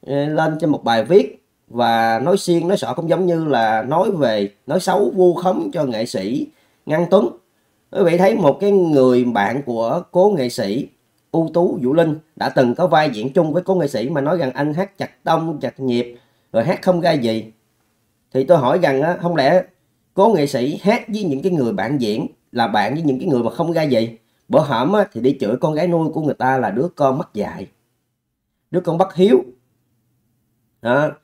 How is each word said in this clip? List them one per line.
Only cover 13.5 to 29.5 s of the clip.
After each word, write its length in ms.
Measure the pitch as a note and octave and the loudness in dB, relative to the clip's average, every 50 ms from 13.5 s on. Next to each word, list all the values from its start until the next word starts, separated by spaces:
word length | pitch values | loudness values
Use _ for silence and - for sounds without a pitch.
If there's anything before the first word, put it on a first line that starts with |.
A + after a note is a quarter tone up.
| D3 | 0
với 100 | F3 F3+ | -4 -2
cố 120 | - F#3+ | 0 -2
nghệ 120 | F#3 D#3+ C#3+ | 0 0 -2
sĩ 220 | - A2 G#2+ C3 | -2 -4 -4 -2
mà 120 | E3 D3 | -4 -2
nói 160 | C3+ D3 F3 F3+ | -2 -2 -2 -2
rằng 140 | D3 C3 | -2 -4
anh 220 | B2+ - C#3+ D3+ D3+ | -4 -4 -4 -4 -2
hát 240 | D#3 F#3+ G3 _ _ | -4 -4 -6 _ _
chặt 260 | C3+ - _ _ _ | -12 -12 _ _ _
tông, 360 | E3 D#3+ E3 E3 D#3+ D#3+ C#3+ | -2 0 0 0 -4 -6 -6
chặt 200 | B2+ B2 - - | -6 -8 -8 -4
nhịp, 380 | C3+ C3 A#2+ A#2+ A#2+ A#2+ A#2+ - _ _ _ _ _ _ - | -4 -2 0 -2 -2 -4 -10 -20 _ _ _ _ _ _ -2
rồi 100 | A2+ A2+ | -2 0
hát 180 | C#3+ G3 G#3 | 0 -2 -2
không 200 | - G3 F3+ E3+ | 0 0 0 2
ra 100 | D#3+ F3 | 2 0
gì. 400 | E3 - A#2 A#2 A2 A2 G2+ G#2+ - _ _ _ _ _ _ _ _ _ _ _ _ _ _ _ _ | 0 0 0 -2 -2 -4 -6 -10 -20 _ _ _ _ _ _ _ _ _ _ _ _ _ _ _ _
Thì 100 | C3 C3+ | -4 2
tôi 140 | C3 F3 E3 | 4 4 4
hỏi 220 | B2+ B2 - - | 4 2 0 2
rằng 200 | E3+ D3+ C3+ C3+ | 2 0 0 0
á, 160 | C#3+ E3 F3 - | 0 0 -2 -2
không 140 | - F3 F3 | -4 -2 0
lẽ 280 | D#3+ C3+ C#3 E3 F#3 F#3 - _ _ _ _ _ _ _ _ _ | 2 2 4 4 2 0 -2 _ _ _ _ _ _ _ _ _
cố 160 | - G3 A3+ | 2 2 4
nghệ 180 | A3 E3+ C#3+ C#3 | 4 2 0 0
sĩ 320 | - A#2+ B2 C#3 D#3+ G#3 - | -2 -2 -2 -2 -4 -2 0
hát 240 | F#3 A3+ B3 A#3 - | 0 0 0 -2 -6
với 160 | G#3 A3 G#3 | -8 -4 -4
những 180 | F3 C#3 C3 | -4 -4 -2
cái 100 | - F#3+ | -2 -2
người 220 | F3+ D#3+ B2+ A2+ G#2 | 0 0 0 0 -2
bạn 280 | G2 F#2+ A2+ D3 C#3+ | -2 -4 -2 -2 -2
diễn 260 | A#2+ G#2+ G#2 A2+ E3 - - _ _ _ | 0 -2 -2 -2 -4 -8 -10 _ _ _
là 160 | - A#2+ A#2 G#2+ | -4 -2 -2 0
bạn 260 | G2+ G#2+ G2+ G#2 B2+ | 0 0 0 0 -2
với 100 | D#3 E3+ | -2 0
những 160 | D3 C3 B2+ | 0 0 0
cái 80 | - F#3+ | 0 0
người 160 | C#3+ A#2+ A#2 | 0 0 0
mà 80 | A2+ | -2
không 200 | - - E3+ D#3+ | -2 -4 -4 -2
ra 100 | E3+ E3 | 0 -2
gì? 360 | D#3 D3 B2+ A2+ A2+ A2+ - - _ _ _ _ _ _ | 0 2 2 0 0 -2 -6 -14 _ _ _ _ _ _
Bữa 120 | - C#3 | 2 2
hổm 340 | D#3 C#3 C3 A2+ B2+ D3+ G3+ | 2 2 0 -2 0 2 2
á, 120 | G#3+ G3 F#3+ _ | 2 0 0 _
thì 80 | A2+ | -2
đi 160 | A2+ B2+ C#3+ - | 0 0 0 0
chửi 180 | - G2+ A#2 - | -2 -2 -2 0
con 160 | - D#3+ D#3 | -2 -2 0
gái 140 | D3+ E3 F#3 | 0 0 0
nuôi 220 | F3 E3 D#3+ D3+ | 0 0 0 -2
của 120 | - D#3 | -2 -2
người 120 | D#3 D3 B2 | -2 -2 -2
ta 240 | _ A#2+ B2+ C3 C3+ | _ 0 0 0 0
là 120 | A#2+ G#2 | 0 -2
đứa 180 | F#2+ A2+ C#3+ F3+ - | -2 -2 -4 -4 -2
con 220 | - D3 C3+ - C#3+ | 0 0 0 0 -2
mất 160 | F3 - _ | -6 -8 _
dạy, 340 | G#2+ G2 - - - G2 - _ _ _ _ _ _ _ _ _ _ _ _ _ _ _ _ _ _ _ _ | -8 -8 -8 -8 -12 -14 -16 _ _ _ _ _ _ _ _ _ _ _ _ _ _ _ _ _ _ _ _
đứa 80 | - F3 | -6 -4
con 180 | F3+ - D#3 E3+ | -4 -2 0 0
bất 180 | F#3+ F#3+ - | 0 -2 2
hiếu. 280 | E3 F#3 G#3 B3 - - - | 2 4 6 6 4 2 0